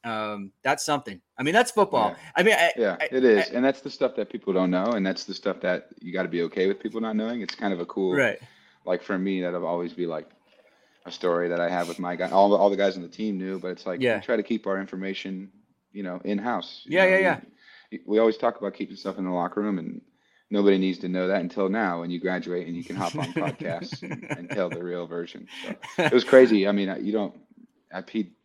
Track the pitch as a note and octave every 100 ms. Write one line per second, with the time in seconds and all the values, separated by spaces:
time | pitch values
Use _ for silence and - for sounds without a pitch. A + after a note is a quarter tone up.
0 | A#2 A2 G#2+ G#2 G2 _ C3 D3 - C#3+
1 | A2 F#2 _ - C3+ G3+ B3 - G3 C3+
2 | G#2 E2 - - F3+ G3+ E3+ - G#2+ F2+
3 | D#3 C3 B2+ G#2+ F#2+ B2 C3 C3+ C#3+ -
4 | B2+ - G#2 A2 - F#2 F#2 F2+ G2+ A#2
5 | F#2+ F#2 - F#2 G2+ F#2 G2 F2+ - -
6 | F2 F#2 F2+ E2+ E2 G2 F#2 G2 A2 A2+
7 | A2 G#2+ A2 A#2+ G2 - G#2 F2+ E2+ -
8 | F#2+ C#3+ B2 G2 - _ _ _ - F2+
9 | - F#2+ F#2+ F#2+ F2+ F2 E2+ F2 F2 E2
10 | E2+ D#2+ D#2+ _ _ _ _ _ _ _
11 | F2+ - F#2 E2+ F2 F2 F2 F2 E2+ E2+
12 | F2+ F2 F2+ F2 G2+ G2+ G2+ G2 G2+ F#2
13 | E2+ - A2 G2 F#2+ F#2+ F2+ F2 - F2
14 | B2 G#2+ - A#2 G#2 A2+ G2+ F#2+ F#2+ F#2
15 | G2 F#2+ F#2+ F#2+ G2 _ _ _ _ G2+
16 | F#2+ F2+ - G#2 A2+ G#2+ - - - E3
17 | F#3+ F#3 F#3+ C#3 - _ _ - _ -
18 | - G#2+ A2+ A2 A#2+ - G2+ - - G2
19 | G2 F#2+ F#2 F2+ F2+ - G#2 F#2+ D#2+ -
20 | _ _ _ _ _ G#2 G2+ G2 F#2+ F2+
21 | F2+ F#2 F#2 G2 E2+ G#2 F#2+ G#2+ G2+ E2+
22 | F2 F2 F#2 F2+ E2 F2+ E2 E2+ E2+ F2
23 | F2 - B2+ E3 D3 - D#3 E3+ F3 C#3+
24 | F3+ D#3 - D3 F2 G#2 F2+ E2+ F2+ F2
25 | E2 E2+ E2+ - - - - - - -
26 | D#3+ B2+ - C3 B2+ G#2+ G2 G2+ F#2+ F#2
27 | G2 G#2+ G2 - _ - - _ _ F2+
28 | F#2 A2 F#2 _